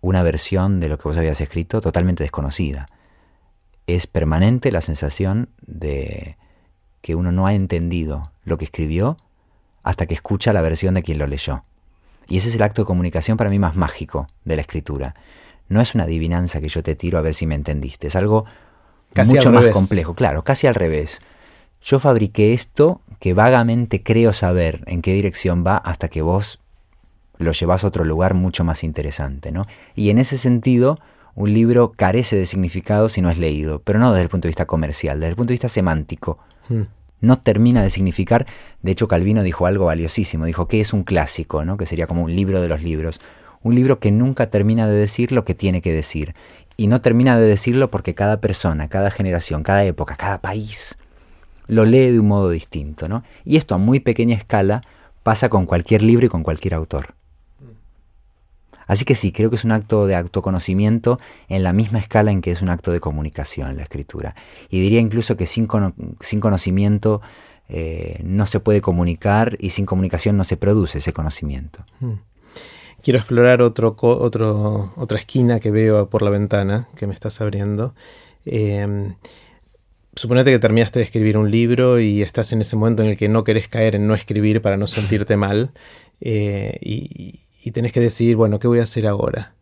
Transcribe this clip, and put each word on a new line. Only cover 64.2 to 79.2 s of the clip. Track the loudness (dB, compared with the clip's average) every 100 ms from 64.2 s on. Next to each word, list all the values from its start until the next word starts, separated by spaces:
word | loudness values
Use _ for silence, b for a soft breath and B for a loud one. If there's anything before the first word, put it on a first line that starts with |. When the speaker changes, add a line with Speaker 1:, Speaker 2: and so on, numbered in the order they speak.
| -12 -14 B B B
Speaker 1:
Y | 0
diría | 2 4
incluso | 2 0 -2 -2
que | -2
sin | -2 -2
cono-, | 0 -2 -4 -14 -12
sin | -6 -2
conocimiento, | 0 0 0 0 2 2 0 -2 B B B B _
eh, | -10 -8 -8 -10 -10
no | -4 -2 0
se | 0
puede | 2 2
comunicar | 2 0 0 0 0 2 2 -2
y | -6
sin | -4 -2
comunicación | 0 -2 -2 0 0
no |
se | 0 0
produce | 2 2 2 -2
ese | -6
conocimiento. | -4 -4 -4 -8 -8 -10 -16 -20 _
Speaker 2:
Hmm. | -8 -8 _ _ B B B B B B
Quiero | 0 0
explorar | 2 4 6 6
otro | 4 2 -2 2
co-, | 2 2
otro, | 0 0 0 0 -2 -2 -6 -8
otra | -6 -6
esquina | -4 0 2 2
que | 2
veo | 2 4 4 2
por | 0
la | 0
ventana | 0 0 0 0 -2 -6 -10
que | -8
me |
estás | -8 -10 -6
abriendo. | -6 -4 -4 -4 -6 -8 B B B B -8
Em, | -2 -2 -2 -4 -4 -6 -12